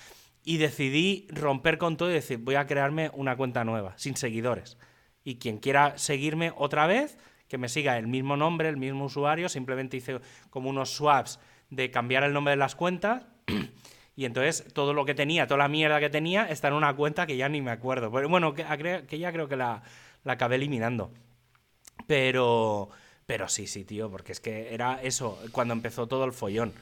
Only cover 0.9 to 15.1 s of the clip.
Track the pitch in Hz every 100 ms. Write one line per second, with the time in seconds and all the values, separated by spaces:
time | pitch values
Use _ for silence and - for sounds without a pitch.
0.9 | 143 185 202 - 151 147 135 160 160 170
1.9 | 156 175 165 - 123 120 139 139 143 139
2.9 | 156 156 - 135 127 131 120 113 113 98
3.9 | - 143 127 127 113 120 107 - - -
4.9 | _ _ _ - 123 127 107 135 139 143
5.9 | - - 143 147 156 165 160 143 151 160
6.9 | 214 294 - - _ _ 131 123 156 143
7.9 | 120 113 127 135 143 156 170 160 147 131
8.9 | 135 139 143 143 160 175 143 131 131 131
9.9 | 131 123 127 - - - 135 131 135 127
10.9 | - 147 139 117 - - - _ 131 127
11.9 | 123 120 131 143 143 143 139 135 - 175
12.9 | 180 202 254 - _ - 208 135 - -
13.9 | - - - 131 117 139 160 - - 143
14.9 | 147 139